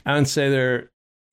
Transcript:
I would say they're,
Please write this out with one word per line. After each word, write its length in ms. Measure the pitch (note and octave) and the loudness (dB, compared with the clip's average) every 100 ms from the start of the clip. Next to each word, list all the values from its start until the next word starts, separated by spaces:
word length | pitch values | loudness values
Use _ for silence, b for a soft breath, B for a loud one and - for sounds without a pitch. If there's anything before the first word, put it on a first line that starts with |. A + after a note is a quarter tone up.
| - | -2
I 100 | D3 | 0
would 100 | C3+ | 0
say 220 | - C#3 | 0 0
they're, 420 | C3+ B2+ B2 - _ _ _ _ | 0 0 -2 -6 _ _ _ _